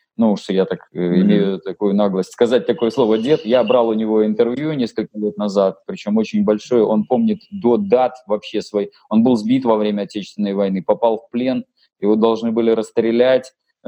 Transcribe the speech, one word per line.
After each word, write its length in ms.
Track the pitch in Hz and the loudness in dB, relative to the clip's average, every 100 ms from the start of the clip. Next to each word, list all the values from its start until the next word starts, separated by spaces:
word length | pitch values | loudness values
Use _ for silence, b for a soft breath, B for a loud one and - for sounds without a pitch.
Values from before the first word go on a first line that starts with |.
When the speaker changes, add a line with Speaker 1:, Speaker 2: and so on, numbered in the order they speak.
| _ - | _ -2
Speaker 1:
Ну 140 | 113 | 0
уж 180 | 98 - | 0 -2
я 160 | 95 92 | -2 -2
так, 220 | 87 - | -4 -10
э, 60 | - | -6
Speaker 2:
Мгм. 220 | 87 90 | 0 2
Speaker 1:
имею 380 | 101 101 98 95 | 4 2 0 -2
такую 340 | 95 92 104 | -8 -4 -2
наглость 380 | 101 104 95 90 | 0 0 0 -4
сказать 340 | - 120 123 - | 0 2 2 0
такое 240 | 117 113 | -2 -2
слово 300 | 123 113 113 | 0 2 2
"дед". 260 | 117 151 107 | 2 0 2
Я 180 | 123 | 0
брал 260 | 113 123 117 | 4 2 2
у 40 | |
него 320 | 110 110 110 107 | 0 0 2 0
интервью 480 | 107 117 123 156 | 2 0 0 -4
несколько 460 | 151 117 - 104 107 | -4 -4 -4 -8 -4
лет 180 | 104 104 | -6 -4
назад, 480 | 104 98 95 92 - | -2 2 0 -2 -12
причем 320 | 95 107 107 | -10 -4 -2
очень 260 | 107 104 | 0 0
большое. 400 | 104 107 - 123 | 0 0 0 0
Он 200 | 104 107 107 | 2 0 0
помнит 360 | 127 113 104 _ | 0 0 -2 _
до 260 | 101 117 117 | -4 0 0
дат 360 | 101 120 127 - - | 2 2 2 -4 -6
вообще 380 | 104 - 107 | -6 -4 -8
свои. 240 | 95 104 101 b b | -4 -4 -4 b b
Он 120 | 110 | 2
был 120 | 120 120 | 2 2
сбит 300 | 107 131 123 | 0 0 2
во 100 | 110 | 0
время 280 | 107 104 | 0 -2
Отечественной 520 | 98 107 92 - 101 98 | -6 -8 -12 -6 -4 -2
войны, 260 | 98 95 | -2 -2
попал 380 | 85 104 117 110 | -2 0 0 -2
в 100 | - | -6
плен. 360 | 120 127 127 120 _ _ _ | -4 -2 -4 -6 _ _ _
Его 140 | 101 110 | 0 2
должны 360 | 113 110 113 | 2 0 -2
были 200 | 113 113 | 0 2
расстрелять, 840 | 110 107 - 113 113 127 131 127 _ _ _ | 2 0 -2 0 2 2 2 -2 _ _ _